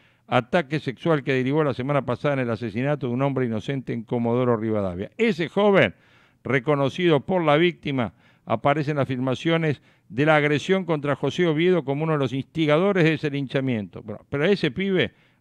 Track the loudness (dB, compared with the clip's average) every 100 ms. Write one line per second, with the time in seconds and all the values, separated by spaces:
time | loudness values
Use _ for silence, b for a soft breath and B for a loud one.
0 | b b -2 -2 2 0 0 -4 -6 -4
1 | 0 0 2 0 0 0 0 -2 -2 -2
2 | -2 -2 -2 -2 -2 -4 -4 -4 -2 -2
3 | -2 -2 -2 0 -2 -4 -4 -6 -6 -8
4 | -4 -2 0 0 2 0 0 -2 -2 -6
5 | -8 -2 -2 0 -4 0 4 4 4 b
6 | b b b b -2 -2 0 0 0 0
7 | 2 2 2 0 2 4 2 0 -4 -2
8 | -4 b b b -4 0 0 0 0 -2
9 | -2 -2 -2 -2 0 0 0 -4 b b
10 | -8 0 4 4 4 0 0 0 0 -2
11 | -2 -2 -2 0 2 2 2 2 0 -2
12 | 0 0 -2 -4 -6 -2 2 4 2 2
13 | 2 2 -2 -4 -4 -2 0 -2 -4 -10
14 | -14 -14 _ -2 0 2 0 -2 0 0
15 | -2 b b b